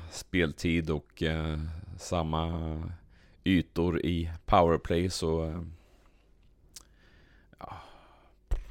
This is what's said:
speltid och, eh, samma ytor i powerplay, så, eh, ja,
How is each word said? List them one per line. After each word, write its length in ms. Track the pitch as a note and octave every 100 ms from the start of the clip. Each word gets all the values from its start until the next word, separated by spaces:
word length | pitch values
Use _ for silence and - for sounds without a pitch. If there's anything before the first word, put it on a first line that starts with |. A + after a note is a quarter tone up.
| -
speltid 800 | - - F2+ E2 - F2 E2+ D#2
och, 340 | D#2 - -
eh, 360 | D#2+ D#2+ D#2 D#2 D#2+ D#2+ - -
samma 840 | - F2 D#2+ D#2 E2 E2 D#2+ D#2+ E2+ F2 - - - -
ytor 640 | - F2+ - - F2 E2+ D2+
i 240 | F2 E2 E2 -
powerplay, 640 | G2+ E2+ D#2 - F2 F#2
så, 360 | - E2 D#2+ D#2+
eh, 160 | E2+ E2 E2 - - - _ _ _ - _ - - - - - - - - - -
ja, 140 | - F#2 - - - - - _ - - -